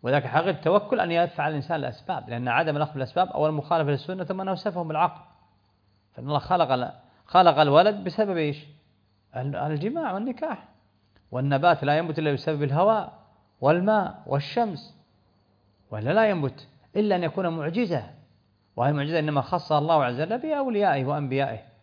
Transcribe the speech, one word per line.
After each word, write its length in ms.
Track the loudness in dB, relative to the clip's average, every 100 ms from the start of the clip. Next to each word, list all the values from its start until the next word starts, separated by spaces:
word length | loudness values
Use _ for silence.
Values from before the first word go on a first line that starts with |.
وذاك 240 | 0 0 0
حقيقة 220 | 0 0
التوكل 500 | -2 2 2 2 -2
أن 120 | 0
يفعل 380 | 2 0 -2 -4
الإنسان 280 | -4 -4 -4
الأسباب، 500 | -4 -8 -8 -8 -6
لأن 180 | -6 0
عدم 300 | 0 0 -2
الأخذ 160 | -4
بالأسباب 340 | -4 -6 0 0
أو 200 | 0 -2
المخالفة 440 | -2 -2 0 0
للسنة 320 | -2 -4 -8
ثم 180 | -6 -6
أنه 140 | -4 -4
سفه 280 | -4 -6
بالعقل. 380 | -6 0 -2 -2 -20 _ _ _ _ _ _ _ _
فإن 140 | -14 -4
الله 120 | -4
خلق 320 | 0 2 2
ال-، 200 | 2 -2 -8 _ _ _
خلق 340 | 6 6 6
الولد 440 | 6 8 6 4
بسبب 340 | -4 -2 0 0
إيش؟ 280 | -2 -4 -10 -20 _ _ _ _ _ -8
ال-، 200 | -6 -4
الجماع 580 | -4 -4 -4 -4 -4
والنكاح، 500 | -4 -6 -6 -6 -8 -12 _ _ _ _ _ _
والنبات 520 | -4 0 4 4 4
لا 140 | 2 0
ينبت 220 | 0 -2
إلا 140 | 0
بسبب 300 | -2 -2 -2
الهواء 500 | -2 2 2 2 -2 -14 _ _ _ _
والماء 640 | 2 2 4 2 0 -6 -4
والشمس، 720 | -4 -2 -2 -2 -4 -12 -20 _ _ _ _ _ _ _ _ _
ولا 220 | -6 0
لا 160 | 2 2
ينبت 380 | 2 -2 -6 -20 _ _ -2
إلا 200 | 0 0
أن 80 |
يكون 240 | 0 -2 -2
معجزة، 560 | -2 -4 -2 -2 -2 -6 -18 -20 _ _ _ _ -2
وهي 140 | 0
المعجزة 300 | 0 0 0
إنما 220 | 0 0
خصها 360 | 0 -4 0 0
الله 260 | 4 4
عز 180 | 4 -2
وجل 160 | -4 -4
بأوليائه 680 | -2 -2 0 2 2 2 0
وأنبيائه. 540 | -2 -2 -2 -2 -4 -14 _